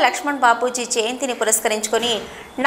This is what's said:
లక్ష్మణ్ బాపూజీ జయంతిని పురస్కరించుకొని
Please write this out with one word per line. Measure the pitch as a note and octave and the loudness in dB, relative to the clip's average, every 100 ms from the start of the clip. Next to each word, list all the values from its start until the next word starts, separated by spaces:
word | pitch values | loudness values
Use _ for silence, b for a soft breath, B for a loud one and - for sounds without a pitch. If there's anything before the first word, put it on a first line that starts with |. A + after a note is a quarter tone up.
లక్ష్మణ్ | C4 - C#4+ C#4+ | 4 2 -4 2
బాపూజీ | B3 A#3 B3 B3 A3+ | 4 4 0 -4 -4
జయంతిని | A#3+ A3 B3+ C4+ A#3 | -2 -2 -2 -4 -2
పురస్కరించుకొని | A3 A3 A3+ G#3+ G#3 A3+ A#3+ G#3 - B B - | 0 0 0 -2 0 0 0 -2 -6 B B 0